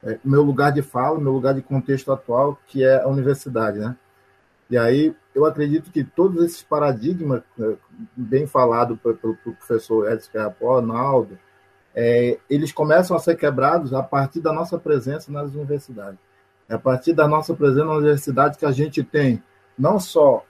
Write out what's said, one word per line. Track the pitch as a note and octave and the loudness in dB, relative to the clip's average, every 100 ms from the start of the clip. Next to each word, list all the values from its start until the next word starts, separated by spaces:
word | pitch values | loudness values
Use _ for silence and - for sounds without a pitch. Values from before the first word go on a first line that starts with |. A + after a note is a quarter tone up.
é, | B2 A2 | -10 -8
meu | C3+ C#3 | 0 4
lugar | D3 C3+ D3 | 4 2 0
de | C#3+ | 0
fala, | C#3+ B2 C3+ D#3+ | -4 -2 0 0
meu | C#3 | 0
lugar | C3+ C3 | 0 0
de | C3+ | -2
contexto | C3 C3+ B2 C3+ C#3 | -2 -4 -2 -4 -2
atual, | C3 - A#2+ C#3 C3+ _ | -6 -2 0 0 -2 _
que | C3+ | 0
é | C3 C3 | 4 4
a | B2+ | 2
universidade, | C#3 C3 C3+ - B2 A2 G#2 | 0 0 -2 -2 -2 -2 -2
né? | G#2+ B2+ _ _ _ _ _ _ _ | -6 -8 _ _ _ _ _ _ _
E | A#2+ | 0
aí, | A#2 C3 D#3 D#3 _ | 4 4 2 -2 _
eu | - D3+ | 0 2
acredito | C#3+ D3 D3+ - | 2 -2 -2 -2
que | - | -6
todos | C3+ - F#3 F3 | -6 0 0 2
esses | E3+ - | -2 -2
paradigmas, | - D3+ D3 A#2+ B2+ F3 D#3 B2 - - | -4 0 0 -2 -4 -4 -4 -4 -6 -6
é, | A2 G#2 _ A#2 - | -6 -6 _ -20 -20
bem | - A#2 C3 D3 | -12 -2 -2 0
falado | C#3+ B2 A#2 A#2 A2 | 0 2 2 0 -2
pe-, | A#2 | -4
pelo, | A2+ A2+ A2 | -2 -4 -6
pelo | - - | -10 -16
professor | - A2+ - A2 G#2 | -4 -4 0 0 0
Edson | A2+ - | -4 -6
Caiapó, | A2 G#2+ G2 A2+ B2+ | -6 -6 -4 0 0
Naldo, | A2+ A#2 C3 C3 G#2 F#2 _ _ _ _ _ | 0 -4 0 0 -2 -10 _ _ _ _ _
é, | - A#2 A#2+ B2 - _ | -2 2 2 2 -2 _
eles | C#3+ D#3 | -2 -2
começam | - D3+ D#3+ F3+ F3 | -4 2 4 4 0
a | |
ser | E3 E3 | 0 0
quebrados | D3 C3+ C#3 E3+ D3 | 0 0 0 0 -2
a | C3 | -6
partir | C3+ C#3 C3+ E3+ | -2 -2 -2 -4
da | D#3+ | -4
nossa | D#3 E3 F3 | -4 -4 -6
presença | - D3 A#2+ D3 F3+ | -2 -2 -2 -8 -8
nas | C#3+ D3 | -10 -10
universidades. | C#3 C#3+ D3 - A2+ G2+ F#2+ _ _ _ _ _ | -10 -6 -8 -8 -16 -16 -18 _ _ _ _ _
É | |
a | A2+ | -4
partir | - B2+ - | -2 0 0
da | E3 D3+ | 2 2
nossa | D3+ D#3 | 2 -2
presença | D3 C#3+ C3 D#3 | 0 2 2 0
na | |
universidade | D#3 D3 C#3+ C#3+ B2+ C#3+ D3 | 0 2 0 0 0 0 0
que | D3+ | -2
a | |
gente | C3 D3+ C#3+ | 0 -2 -2
tem, | B2+ D3+ C#3 A2+ _ _ _ - | -2 0 2 0 _ _ _ -2
não | C#3 G3+ | 0 0
só | F3+ E3+ D3 A#2 - | 0 4 4 4 -2